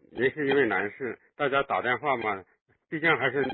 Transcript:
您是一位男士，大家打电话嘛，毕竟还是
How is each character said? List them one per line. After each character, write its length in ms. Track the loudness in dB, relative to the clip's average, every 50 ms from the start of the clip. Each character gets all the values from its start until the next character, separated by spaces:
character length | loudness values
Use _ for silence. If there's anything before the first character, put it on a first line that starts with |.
| _ -12
您 180 | -4 0 0 0
是 160 | 0 0 0 2
一 40 |
位 140 | 4 4 4
男 240 | 4 2 0 -2 -2
士， 260 | -4 -6 -8 -8 -8 -10 _ _ _
大 120 | -4 -2 0
家 140 | 2 0
打 180 | 0 0 0 0
电 160 | 0 0 -2 0
话 180 | 0 0 0
嘛， 280 | 0 0 -2 -2 -4 -6 _ _ _ _ _ _ _ _ -8
毕 80 | -6 -2
竟 180 | 2 2 2
还 140 | 2 2 0
是 120 | 0 0 -2 -2